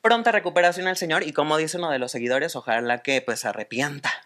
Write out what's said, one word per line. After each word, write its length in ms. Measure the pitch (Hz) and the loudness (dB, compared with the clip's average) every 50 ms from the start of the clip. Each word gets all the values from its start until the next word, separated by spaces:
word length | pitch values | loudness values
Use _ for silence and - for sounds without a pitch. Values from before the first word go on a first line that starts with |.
pronta 320 | - 220 233 233 226 240 226 | 2 2 2 4 4 2 2
recuperación 540 | 208 - 180 - 180 175 175 175 185 185 185 | 2 0 2 2 4 4 4 4 2 -2 -2
al 80 | 185 185 | -2 -2
señor. 260 | 185 165 156 180 190 | -2 0 0 0 0
Y 60 | 156 | 0
como 240 | 143 - 147 151 151 | 0 0 0 2 2
dice 220 | 156 160 156 180 175 | 0 0 -2 -4 -4
uno 120 | 175 160 | -2 -2
de 100 | 143 131 | -2 -2
los 120 | 123 123 | -2 -4
seguidores, 460 | - 123 117 120 127 135 147 170 160 127 | -4 -4 -2 0 0 0 0 -2 -4 -6
ojalá 400 | - 127 113 117 120 120 120 120 | -2 -2 0 0 2 0 -2 -2
que, 200 | - 139 135 127 | 0 0 0 0
pues, 180 | - - 113 - | 0 -2 -4 -4
se 80 | - 110 | -4 -6
arrepienta, 640 | 101 107 107 - 113 120 143 147 143 139 - - - - - | -6 -6 -8 -6 -4 -2 -2 -2 -4 -4 -4 -4 -4 -4 -8